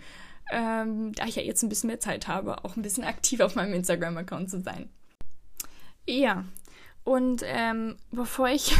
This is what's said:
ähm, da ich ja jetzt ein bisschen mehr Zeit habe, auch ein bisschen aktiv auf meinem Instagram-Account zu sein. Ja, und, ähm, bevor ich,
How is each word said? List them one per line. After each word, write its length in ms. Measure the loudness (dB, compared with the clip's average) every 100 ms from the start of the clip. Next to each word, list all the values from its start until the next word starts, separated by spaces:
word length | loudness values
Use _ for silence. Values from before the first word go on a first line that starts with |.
| -8 -16 -16 -14 -4
ähm, 600 | -2 0 0 0 -2 -4
da 120 | -4 -4
ich 100 | -2
ja 80 |
jetzt 180 | -2 0
ein 80 | 0
bisschen 180 | 0 -2
mehr 120 | -2
Zeit 280 | -2 -2 -2
habe, 360 | -4 -2 -6
auch 140 | -6 -6
ein 40 |
bisschen 220 | -4 -4
aktiv 380 | -4 0 0 4
auf 140 | 4 4
meinem 180 | 0
Instagram-Account 760 | 0 2 0 0 -4 -6 -6 -4
zu 120 | -4
sein. 280 | -6 -8 -10 -14 -20 -4 -2 -2 -6 -8 -8 -10 -12 -10 -4
Ja, 380 | 2 2 2 -4 -10 -14 -18 -18 -8
und, 400 | 2 4 4 2 0
ähm, 520 | 0 0 0 -4 -6 -8
bevor 360 | -4 -2 2 4
ich, 260 | 4 8 8